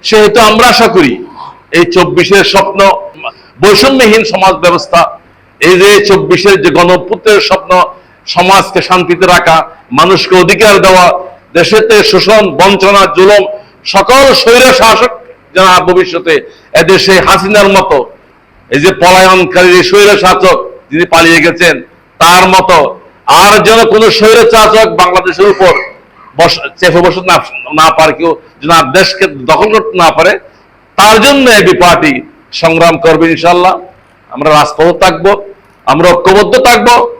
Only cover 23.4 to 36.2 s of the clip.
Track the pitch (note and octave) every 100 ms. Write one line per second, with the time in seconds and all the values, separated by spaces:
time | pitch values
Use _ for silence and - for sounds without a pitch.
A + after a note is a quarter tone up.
23.4 | G3+ G#3 F3 A3+ A3+ G#3+ A3 A3 A3 A3+
24.4 | A3+ A3+ G#3+ G#3+ A3 - F3+ F3+ F3+ E3+
25.4 | G3+ F#3+ F#3 - - - _ _ - C3
26.4 | E3 - C#3 - F3+ E3 F3 F#3 F3+ E3
27.4 | - - B2+ D3+ D#3 D#3 D#3 D3 E3 D3+
28.4 | - _ C#3+ E3 D#3 F3+ F#3 - F#3 C#3+
29.4 | B2+ D#3 G#3+ G#3+ A3 F#3 E3 D3+ E3+ G3
30.4 | - _ _ _ _ - G#3 A3 C4+ C#4
31.4 | B3+ G#3+ F#3 F3 F3 E3 D#3 B2+ - _
32.4 | _ - E3 E3 E3+ E3 E3 D#3 E3 D#3+
33.4 | E3+ F3 F3+ F4 - _ _ _ _ B2
34.4 | D3+ D3+ D3 - E3 E3+ F#3 D#3+ F3+ G3+
35.4 | - - _ _ - C#3+ F3 F3